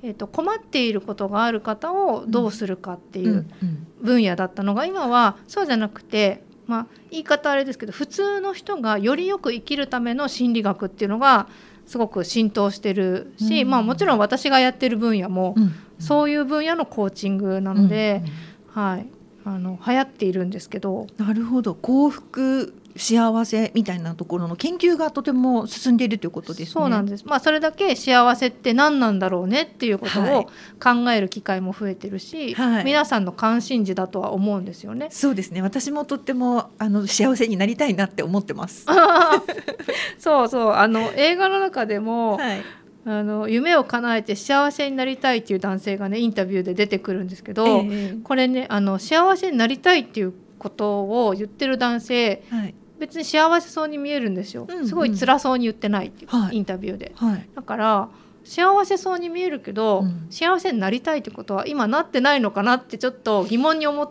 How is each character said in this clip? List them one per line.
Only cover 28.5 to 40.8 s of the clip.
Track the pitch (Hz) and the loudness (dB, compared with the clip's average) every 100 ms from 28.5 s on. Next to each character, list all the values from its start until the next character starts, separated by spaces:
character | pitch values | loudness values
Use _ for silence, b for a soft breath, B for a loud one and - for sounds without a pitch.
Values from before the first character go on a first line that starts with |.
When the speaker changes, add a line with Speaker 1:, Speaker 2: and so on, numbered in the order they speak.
Speaker 1:
て | 247 254 | -2 0
何 | 233 294 285 | 4 4 4
な | 240 | 2
ん | 196 | 2
だ | 185 | 0
ろ | 180 | 0
う | 185 | 0
ね | 247 | 0
っ | 311 | -2
て | - 240 | -4 -2
い | |
う | 196 | -2
こ | 220 | -2
と | 190 | 0
を | |
Speaker 2:
は | 208 277 | 2 2
い。 | - B B - 247 240 | 0 B B -2 2 2
Speaker 1:
考 | 240 | 2
え | 226 | 0
る | 190 | 0
機 | 208 | -4
会 | 196 190 | -4 -4
も | 185 196 | -2 -6
増 | 208 | -6
え | |
て | 190 196 | -6 -8
る | 190 | -10
し、 | - 320 277 | -10 -8 -8
Speaker 2:
は | - 247 226 | -2 0 2
い。 | |
Speaker 1:
皆 | 262 294 | 2 0
さ | 294 240 | 2 0
ん | |
の | 185 | -2
関 | - 220 233 | -2 0 0
心 | 233 254 | 0 -2
事 | 202 | 0
だ | 185 185 | -2 -4
と | 196 | -4
は | - | -4
思 | 202 202 202 | -2 0 -2
う | |
ん | |
で | 190 | -4
す | 175 | -10
よ | 202 | -10
ね。 | 226 302 | -10 -8
Speaker 2:
そ | - 285 | -2 0
う | |
で | 208 | 0
す | 185 | -4
ね。 | 175 | -4
私 | 190 262 254 | -4 -4 -4
も | 294 | -6
と | 294 285 | -6 -8
っ | |
て | - | -4
も、 | 254 247 240 - - | -2 0 0 -2 -6
あ | 214 | 0
の、 | 202 202 | 0 0
幸 | - - 254 | 2 2 4
せ | 226 | 2
に | 196 | 2
な | 202 | 0
り | 240 | 0
た | 294 | 0
い | |
な | 180 196 | 0 -2
っ | |
て | - | -2
思 | 151 196 | -2 -2
っ | |
て | 202 | -2
ま | - 180 | -8 -8
す。 | - - | -10 2
Speaker 1:
<laughs> | 359 349 339 330 311 - 440 - - - 539 - - | 6 8 8 6 4 2 -8 -8 -10 -6 -6 -6 -4
そ | - 294 | 2 4
う | 233 | 4
そ | 254 226 | 2 2
う。 | |
あ | 208 | 6